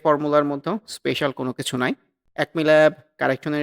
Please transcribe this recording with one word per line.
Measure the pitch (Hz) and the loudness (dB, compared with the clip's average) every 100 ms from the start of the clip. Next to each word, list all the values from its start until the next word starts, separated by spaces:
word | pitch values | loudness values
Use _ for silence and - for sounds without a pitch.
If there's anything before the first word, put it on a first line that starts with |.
ফর্মুলার | 156 147 151 147 143 | 2 0 2 0 0
মধ্যেও | 143 160 214 - - | -4 -6 -8 -8 -8
স্পেশাল | 139 127 147 - | -4 -2 -4 -4
কোনো | 131 147 | -8 -6
কিছু | - 127 | -6 -4
নাই। | 127 269 _ _ _ - | -4 -4 _ _ _ -6
Acme | 147 165 151 | -4 0 4
Lab | 156 156 - _ - | 6 6 2 _ -4
কারেকশনের | 135 131 156 147 | -2 -2 -4 -4